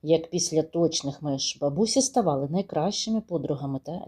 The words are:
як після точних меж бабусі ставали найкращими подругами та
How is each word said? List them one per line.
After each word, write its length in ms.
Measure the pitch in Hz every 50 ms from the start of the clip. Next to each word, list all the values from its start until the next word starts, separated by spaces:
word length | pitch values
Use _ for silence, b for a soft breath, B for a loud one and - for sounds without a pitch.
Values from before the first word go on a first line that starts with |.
| -
як 260 | 151 160 160 160 -
після 340 | - 175 - - 160 156 156
точних 580 | 156 - 170 170 156 - - - 139 143 -
меж 360 | 151 147 139 135 - - - -
бабусі 400 | 147 143 143 156 220 220 - 269
ставали 460 | 262 - - 254 214 170 143 135 139 139
найкращими 720 | 160 190 196 - - 156 151 190 208 - - 220 220 220
подругами 580 | 214 - 170 156 139 - 147 135 139 139 135 135 _
та 220 | - 165 175 -